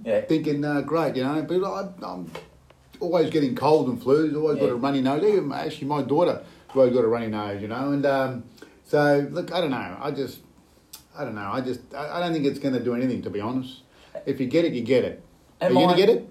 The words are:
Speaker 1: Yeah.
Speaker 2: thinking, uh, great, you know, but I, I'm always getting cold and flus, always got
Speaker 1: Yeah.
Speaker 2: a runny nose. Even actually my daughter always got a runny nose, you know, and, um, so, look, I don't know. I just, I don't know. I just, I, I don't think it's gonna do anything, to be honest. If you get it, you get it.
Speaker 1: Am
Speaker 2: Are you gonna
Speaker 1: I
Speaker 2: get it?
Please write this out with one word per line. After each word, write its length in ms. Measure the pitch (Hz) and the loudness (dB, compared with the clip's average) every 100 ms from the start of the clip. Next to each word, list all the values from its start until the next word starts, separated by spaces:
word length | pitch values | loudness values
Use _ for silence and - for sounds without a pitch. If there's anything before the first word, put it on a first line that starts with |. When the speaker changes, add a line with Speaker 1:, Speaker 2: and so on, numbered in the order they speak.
Speaker 1:
Yeah. 160 | 226 208 | -2 0
Speaker 2:
thinking, 420 | - 160 151 143 | 2 0 0 -2
uh, 180 | 147 143 | -2 -2
great, 340 | 131 165 143 127 | -2 -2 -2 -2
you 60 | |
know, 180 | 131 151 | -2 -4
but 220 | 143 180 | -2 -2
I, 240 | 190 190 190 - 92 | -2 -6 -10 -12 -12
I'm 240 | 90 - - - _ _ _ _ - | -12 -12 -14 -18 _ _ _ _ -8
always 300 | 170 175 147 | 0 2 2
getting 240 | 156 131 | 2 0
cold 340 | 110 139 156 127 | 0 4 4 4
and 120 | 110 | -2
flus, 340 | 131 151 156 147 | 2 2 2 0
always 220 | 151 135 | 0 2
got 80 | 131 | 0
Speaker 1:
Yeah. 60 | |
Speaker 2:
a 40 | 120 | 0
runny 240 | 139 139 | 0 0
nose. 240 | 131 151 | 0 2
Even 260 | 208 196 147 | 2 2 0
actually 340 | 127 - - 139 | -4 -6 -6 -4
my 140 | 147 | -2
daughter 400 | 127 151 156 - - - - | 0 2 2 0 -8 -20 -2
always 180 | 135 123 | 4 6
got 120 | 123 | 6
a 40 | 113 | 2
runny 200 | 117 110 | 0 -2
nose, 320 | 107 104 101 | -4 -6 -6
you 60 | 104 | -6
know, 220 | 120 139 | -4 -2
and, 120 | 143 139 | 0 2
um, 380 | 135 127 123 - - - - | 2 0 -6 -12 -20 -20 -20
so, 420 | - 147 147 143 143 | -2 2 4 4 0
look, 220 | 165 165 | -4 -4
I 80 | 170 | -2
don't 80 | 160 | -2
know. 260 | 120 92 92 | -2 -6 -8
I 100 | 143 | -6
just, 300 | 139 120 - - _ _ _ _ - _ - | -6 -6 -10 -20 _ _ _ _ -20 _ -12
I 80 | |
don't 100 | 127 | -10
know. 160 | 107 98 | -8 -6
I 80 | 123 | -4
just, 180 | 127 - - | -4 -8 -10
I, 240 | - 147 170 | -12 -8 -4
I 20 | |
don't 120 | 175 | -2
think 100 | 160 139 | 0 0
it's 120 | - | 0
gonna 220 | 269 123 | -2 -2
do 140 | 120 | -2
anything, 280 | 120 127 104 | -2 -2 -2
to 80 | 101 | -6
be 100 | 101 | -6
honest. 400 | 110 131 127 - _ _ - - 147 | -4 -4 -6 -12 _ _ -18 -8 -6
If 140 | 135 | -4
you 60 | 127 | 0
get 180 | 160 | 2
it, 80 | 165 | 2
you 100 | 120 | 0
get 220 | 113 123 | 2 2
it. 180 | 92 - - _ _ - | 2 -4 -16 _ _ -4
Speaker 1:
Am 100 | 175 180 | 2 6
Speaker 2:
Are 40 | |
you 60 | 180 | 6
gonna 60 | |
Speaker 1:
I 40 | 175 | 6
Speaker 2:
get 120 | 214 | 6
it? 200 | - - | 4 0